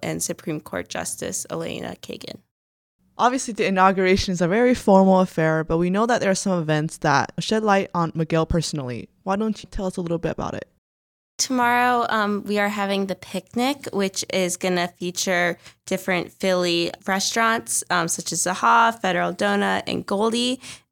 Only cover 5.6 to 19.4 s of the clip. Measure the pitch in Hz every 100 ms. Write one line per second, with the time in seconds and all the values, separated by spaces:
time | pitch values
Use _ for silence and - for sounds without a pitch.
5.6 | 160 165 180 190 233 240 196 185 196 180
6.6 | 156 156 156 - 160 143 - - - 220
7.6 | 214 196 196 175 165 165 160 165 160 170
8.6 | 156 156 127 117 - _ - 196 220 208
9.6 | - - 190 190 170 170 165 - - -
10.6 | - _ _ _ _ _ _ - - 254
11.6 | 240 240 247 247 233 220 208 202 196 208
12.6 | 202 208 196 196 196 185 - 190 - 233
13.6 | 254 285 - - 196 - - 190 180 170
14.6 | 185 180 175 - 180 180 - 180 175 170
15.6 | - - - 190 - 180 - - 190 185
16.6 | 175 170 170 - - 196 196 - 226 226
17.6 | 226 - - 180 165 - 170 165 175 190
18.6 | 233 233 226 226 185 175 175 180